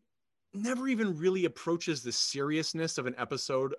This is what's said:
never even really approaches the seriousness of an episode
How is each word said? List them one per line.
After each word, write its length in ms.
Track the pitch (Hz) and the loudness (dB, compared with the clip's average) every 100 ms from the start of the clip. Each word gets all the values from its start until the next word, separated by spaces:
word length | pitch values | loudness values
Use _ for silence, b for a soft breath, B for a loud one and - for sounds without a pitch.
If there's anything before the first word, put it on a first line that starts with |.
| _ _ _ _ _ | _ _ _ _ _
never 340 | 202 226 254 262 | -4 -2 0 2
even 300 | 226 214 156 | 2 2 2
really 280 | 185 190 175 | 4 4 2
approaches 580 | - 170 170 175 143 | 0 -2 0 0 -2
the 80 | 120 | -2
seriousness 880 | - - 139 143 156 156 160 160 - | -2 0 0 0 0 0 -2 -2 -2
of 80 | 127 | -2
an 80 | 123 | -2
episode 580 | - 135 - 131 135 | -4 -4 0 0 0